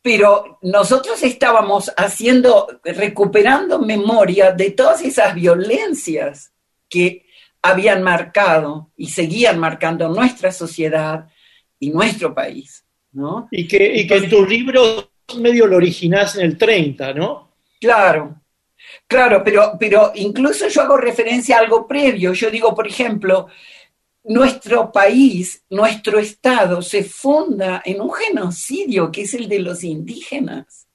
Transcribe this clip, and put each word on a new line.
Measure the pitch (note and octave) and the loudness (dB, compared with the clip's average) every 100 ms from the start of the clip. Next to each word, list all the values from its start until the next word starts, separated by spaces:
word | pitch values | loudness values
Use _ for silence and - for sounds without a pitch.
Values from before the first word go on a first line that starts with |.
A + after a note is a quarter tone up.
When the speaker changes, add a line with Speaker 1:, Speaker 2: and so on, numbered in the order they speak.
Speaker 1:
pero | B3+ G#3+ G3+ G3+ - _ | 0 2 4 4 0 _
nosotros | F#3 G3+ F#3 C4 G4+ A4+ | -2 0 2 0 0 -2
estábamos | C4 B3 B3+ A3+ G3+ G3+ F#3+ - | -2 0 2 2 2 -2 -2 -4
haciendo, | G3 - A3+ B3+ B3 G#3+ - - | -4 -2 2 4 6 4 2 -10
recuperando | E3 E3+ G#3 G#3 G3+ G#3+ G#3 C4+ F#4+ - | -10 -4 -6 0 2 4 4 2 0 -2
memoria | G#3+ G#3+ G#3 A#3 F#3 F#3+ F#3+ | -2 -2 0 2 2 4 4
de | F#3 G3 | 4 -2
todas | G3 C4 E4 | 2 2 2
esas | D4+ - G#3 F3 | -2 0 0 2
violencias | F3 F3 G3+ C4 A4 D#4 - D3+ C#3+ C#3+ - _ _ _ _ | 2 2 2 -2 -2 -6 -6 -6 -6 -10 -20 _ _ _ _
que | F3 F3+ F3 _ _ _ _ | -2 -2 -4 _ _ _ _
habían | F3+ F#3 G#3 F#3+ | 0 2 2 2
marcado | F#3 F3 F3 - G3 D#3+ D3 D#3 D#3 _ | 0 -2 -2 0 2 2 0 -10 -16 _
y | D#3+ | -12
seguían | - E3 G3+ A#3+ E3+ | -6 -4 0 0 2
marcando | E3 D#3+ E3 E3+ E3 | -4 -4 -6 -4 -4
nuestra | F3+ B3 - F#3 | 0 -2 0 -6
sociedad | F#3 E3 - D#3 D#3 D#3 D#3+ - _ _ _ _ _ | -6 -12 -6 -4 -2 -4 -8 -12 _ _ _ _ _
y | C#3 | -6
nuestro | D#3+ - - E3 | -2 -2 -2 -6
país, | D#3 - - - - _ _ _ | -6 -8 -10 -20 -20 _ _ _
¿no? | C3+ C#3+ G3+ A#3 | -12 -10 -10 -10
Speaker 2:
Y | - E3 | -10 -2
que, | G3 G3+ | 2 2
y | - F#3 | 0 0
que | G3 | 0
en | |
Speaker 1:
Entonces | F#3+ | 2
Speaker 2:
tus | G#3+ F#3+ | 2 4
libros | A3+ B3 B3+ A#3 A3 - _ _ B3 | 0 0 2 2 0 -10 _ _ -2
medio | A#3 A#3+ G#3+ | 0 4 4
lo | F#3 | 4
originás | F3 E3+ E3+ F#3 G3+ | 2 0 0 0 0
en | G3+ F3 | 0 -2
el | D#3 | 0
treinta, | A3+ G#3+ D3+ C3+ C3+ | 2 2 0 -6 -8
¿no? | C#3 F#3+ D4 _ _ _ _ | -6 -6 -8 _ _ _ _
Speaker 1:
Claro, | A3+ A3+ F#3+ D#3 D3 D#3 _ _ _ _ - - _ | 2 4 4 2 -4 -16 _ _ _ _ -20 -20 _
claro, | B3+ B3+ G3 | 2 4 4
pero, | G3+ G3+ G#3 - | 2 2 2 0
pero | A3 G#3 G#3 | 2 4 4
incluso | G#3+ G3+ A#3 C#4 - G4+ | 2 -6 -2 -2 0 0
yo | D4+ | 0
hago | C4+ C#4 | 2 2
referencia | A#3+ A3+ A3+ B3 B3 A#3 | 2 -2 -2 -2 2 2
a | |
algo | A3+ A3+ A3+ | 4 0 0
previo. | C#4+ C#4 A3 F3+ | 0 0 0 -2
Yo | F#3 A3+ | -2 -4
digo, | A3 A3+ | 0 0
por | G#3 G#3 | 0 -6
ejemplo, | - A#3+ G#3+ F#3+ F#3+ F3+ - - - _ _ _ _ | -4 -4 -4 0 0 -2 -20 -20 -20 _ _ _ _
nuestro | A3+ A#3 C4 - G#3 A#3 A3+ | -4 2 2 0 -2 -2 0
país, | G3+ G3+ B3 C4+ F3+ F3+ - _ | 2 2 6 4 2 -8 -12 _
nuestro | G3 A3 G#3+ - G#3 | -2 -2 -2 -2 -2
Estado | G#3 - B3+ B3 F#3 F3+ | -2 -4 -2 0 0 -2
se | F3 G#3 | -4 -4
funda | F#3+ - C4+ D4+ F#4+ G#3+ F#3+ F#3 | -6 -6 0 0 0 -4 -4 -6
en | - G3 | -8 -6
un | A3+ | -6
genocidio | - A4 D4+ F3+ F3 - D4 G4 G3 E3 | -6 -4 -4 -6 -8 -10 -8 -4 -2 -4
que | E3 | -6
es | G3+ | -10
el | A#3+ G#3+ | -10 -6
de | G3+ | -6
los | F3 F3 | -6 -10
indígenas. | F3 D#3 E3+ A#3+ - C#4 C4+ - - _ _ | -10 -10 -12 -16 -12 -10 -8 -10 -18 _ _